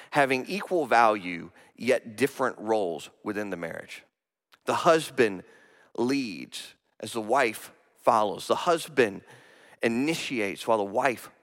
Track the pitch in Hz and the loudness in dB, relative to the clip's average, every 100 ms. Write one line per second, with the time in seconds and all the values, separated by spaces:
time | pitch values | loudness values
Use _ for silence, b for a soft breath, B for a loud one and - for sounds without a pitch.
0 | B 151 135 131 123 185 - 180 131 117 | B 2 2 2 -2 -6 -2 -2 4 6
1 | 113 107 90 85 85 b b b 117 123 | 6 4 -2 -10 -12 b b b 0 0
2 | 117 107 139 - 127 - 107 110 90 76 | 0 -2 -2 0 -4 -4 -2 0 0 -4
3 | - _ - 101 104 87 82 82 - - | -10 _ -8 -6 -6 -6 -8 -10 -14 -18
4 | _ _ _ _ _ _ - 120 175 165 | _ _ _ _ _ _ -4 0 4 4
5 | 147 135 113 92 - b b b b - | 2 2 2 0 -12 b b b b -4
6 | 120 139 120 76 62 - - - _ - | 0 0 -4 -10 -12 -14 -16 -20 _ -14
7 | 113 117 107 131 123 107 - - _ _ | -10 -6 0 2 2 -2 -16 -20 _ _
8 | - 117 107 90 - 113 - 170 - 139 | 4 4 4 -2 -2 0 2 0 0 2
9 | 113 98 - b b b b b 117 117 | 2 2 -14 b b b b b -2 0
10 | 147 165 - 127 98 82 - 113 101 107 | 0 -2 -4 -4 -4 -4 0 0 0 0
11 | 139 110 - _ | -2 -2 -10 _